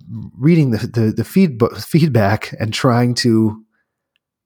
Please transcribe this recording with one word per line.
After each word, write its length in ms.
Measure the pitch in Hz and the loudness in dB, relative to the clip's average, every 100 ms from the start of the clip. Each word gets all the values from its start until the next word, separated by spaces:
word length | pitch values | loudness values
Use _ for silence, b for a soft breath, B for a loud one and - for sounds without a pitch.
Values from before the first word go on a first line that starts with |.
| - 113 - - | -18 -16 -16 -2
reading 320 | 139 170 135 | 2 4 2
the, 80 | 107 | 0
the, 340 | - 117 110 | -2 -2 0
the 100 | 110 | -2
feedb-, 600 | 110 185 185 117 113 - | -2 0 0 2 -2 -2
feedback 720 | - 165 156 117 101 107 - - | -2 0 2 2 2 0 -4 -8
and 140 | 110 | -6
trying 400 | - 135 120 123 120 | -2 0 2 0 0
to 460 | 120 110 110 110 - _ _ _ _ _ _ _ | 0 2 2 -2 -12 _ _ _ _ _ _ _